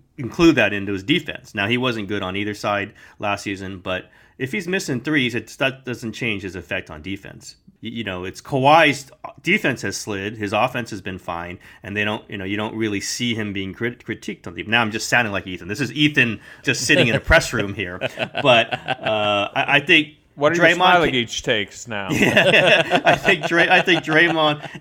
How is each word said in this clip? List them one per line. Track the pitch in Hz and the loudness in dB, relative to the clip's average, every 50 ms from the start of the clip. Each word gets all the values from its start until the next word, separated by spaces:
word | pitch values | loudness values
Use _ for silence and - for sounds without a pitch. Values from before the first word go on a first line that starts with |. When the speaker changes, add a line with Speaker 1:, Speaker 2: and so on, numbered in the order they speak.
| _ _ _ | _ _ _
Speaker 1:
include | - 131 110 - - 170 165 151 | -10 -10 -8 0 4 6 6 6
that | 127 110 98 101 | 6 4 2 2
into | 101 98 101 101 | -2 -4 -4 -4
his | 92 92 | -4 0
defense. | 104 156 175 170 - 73 - - - - | 0 0 0 -2 -6 -12 -12 -12 -10 -4
Now, | 107 98 | -2 0
he | 104 120 | 0 0
wasn't | 123 127 127 117 110 101 | 0 0 0 -2 -2 -4
good | 95 104 101 95 | -4 -4 -4 -4
on | 92 92 | -4 -4
either | 98 104 104 104 | -4 -4 -4 -6
side | - - 110 104 101 98 104 - - - - - - | -4 -2 -2 0 0 -2 -4 -10 -16 -20 -20 -14 -8
last | - 104 101 101 - | -4 -4 -4 -2 -4
season, | 104 98 92 98 92 98 90 | -6 -6 -6 -8 -10 -12 -10
but | 90 98 92 92 - - _ _ _ _ _ - | -6 -6 -6 -6 -6 -10 _ _ _ _ _ -8
if | 131 127 143 | -8 -6 -4
he's | 214 170 175 | -4 -4 -2
missing | 185 196 185 - 135 117 | -4 -4 -2 -2 -4 -4
threes, | - 156 151 139 127 120 113 | -2 -2 0 0 0 0 -2
it, | 113 - - - - | -4 -8 -8 -6 -2
that | 143 135 131 - - | -2 -2 -2 -4 -8
doesn't | 127 120 - - 110 107 | -10 -8 -8 -8 -8 -8
change | - 131 117 104 98 95 | -4 -4 -4 -4 -4 -6
his | 92 87 | -8 -10
effect | 90 80 - 101 92 - - | -10 -10 -8 -8 -8 -8 -10
on | 82 76 78 | -14 -14 -10
defense. | 95 98 - - - - - - - - _ _ _ - _ - | -10 -10 -10 -12 -16 -18 -18 -20 -20 -20 _ _ _ -20 _ -14
Y-, | 110 | -12
you | 120 117 107 | -8 -8 -8
know, | 101 92 90 92 | -6 -6 -8 -8
it's | 95 - - | -10 -10 -12
Kawhi's | - - 143 131 131 139 151 165 160 147 131 - - - - _ - - - _ - | -10 -4 -2 2 4 6 8 8 8 6 4 0 -6 -16 -20 _ -18 -18 -16 _ -4
defense | 165 190 214 - 156 123 - - | -2 -2 0 0 -2 -2 -2 -4
has | 101 95 | -6 -6
slid, | - - 113 104 98 98 107 117 | -6 -6 -6 -6 -4 -4 -6 -6
his | 110 107 98 107 | -4 -4 -2 0
offense | 104 117 131 135 127 113 - | 0 0 0 -2 -4 -8 -8
has | 113 95 | -10 -10
been | - 98 95 90 | -10 -10 -10 -10
fine, | - - 87 85 87 87 90 - - - - - - | -8 -8 -8 -8 -8 -10 -12 -16 -18 -20 -20 -18 -12
and | 92 101 | -8 -4
they | 104 107 | -2 -2
don't, | 107 107 113 - - | -2 -2 -4 -8 -10
you | - 101 | -12 -10
know, | 95 | -6
you | 98 104 | -4 -4
don't | 101 107 110 - | -4 -4 -4 -4
really | 110 113 107 101 98 | -2 -2 -2 -2 -4
see | - - - - 123 120 113 | -4 -6 -6 -4 -4 -4 -2
him | 113 107 104 98 | -2 -4 -6 -4
being | 98 95 95 90 | -6 -6 -8 -6
crit-, | - 117 120 120 - - | -6 -6 -6 -6 -8 -10
critiqued | - 107 - - - 190 - - | -10 -10 -10 -8 -12 -12 -12 -12
on | 95 85 | -14 -12
the, | 87 85 | -10 -6
now | 107 113 120 117 | 0 2 2 2
I'm | 107 107 | 2 0
just | 107 - - | -4 -4 0
sounding | 131 120 120 104 101 | 2 2 2 2 -2
like | 95 87 95 | -4 -6 -6
Ethan. | 90 85 85 | -10 -10 -8
This | 87 107 143 | -8 -6 -4
is | 147 - - | -4 -4 0
Ethan | 151 151 147 147 139 123 117 107 - - - - - - | 0 0 2 4 2 0 0 0 -6 -10 -18 -20 -10 -4
just | 131 127 - - | -4 -2 -2 2
sitting | - 151 139 156 120 | 2 4 4 4 4
in | 110 | 2
a | - | 0
press | - - 160 165 160 - - | 2 4 4 4 4 2 -2
room | 117 101 98 95 | -2 -4 -4 -4
here. | 98 95 90 90 92 | -6 -6 -6 -6 -6
Speaker 2:
<laughs> | - 127 - - 113 - - - | -8 -8 -6 -6 -8 -6 -4 0
Speaker 1:
But, | 131 135 120 117 117 - 127 | 4 4 6 6 4 2 -2
uh, | - - - 131 - - 127 110 107 104 104 104 101 101 - - | -8 -4 -6 -6 -4 -2 -2 -2 0 0 2 2 0 0 -2 -2
I, | 131 135 - 143 143 | -2 0 2 2 2
I | |
think | 143 180 175 156 151 151 - _ _ _ _ | 4 6 4 4 4 2 -6 _ _ _ _
Speaker 3:
What | 147 143 151 165 | 0 0 2 4
are | |
Speaker 1:
Draymond | 170 170 165 | 4 4 4
Speaker 3:
your | 175 | 4
Smiley | 175 180 185 180 175 160 143 | 6 6 6 6 6 4 4
Speaker 1:
can | 135 | 2
Speaker 3:
Geach | 127 117 - - - - | 0 -2 -2 -4 -6 -2
takes | 139 120 107 101 - - - - 120 | -2 0 0 -2 -4 -8 -16 -12 -8
now? | 113 101 98 95 | -8 -6 -4 -2
Speaker 1:
<laughs> | - | 0
Yeah, | - - 139 - 208 170 185 - - 185 170 208 180 160 - 175 175 - | 2 2 4 4 4 4 4 4 4 6 6 4 4 2 2 0 2 4
I | 170 - | 4 2
think | - - - 190 160 151 | 2 4 2 0 0 0
Dray-, | 165 170 170 165 175 | 0 2 2 4 6
I | 185 185 | 4 4
think | - 196 175 160 - | 4 4 2 2 2
Draymond, | 156 156 156 170 170 160 160 156 151 151 147 - - - - | 2 2 4 4 4 4 2 2 2 2 0 -6 -12 -12 -6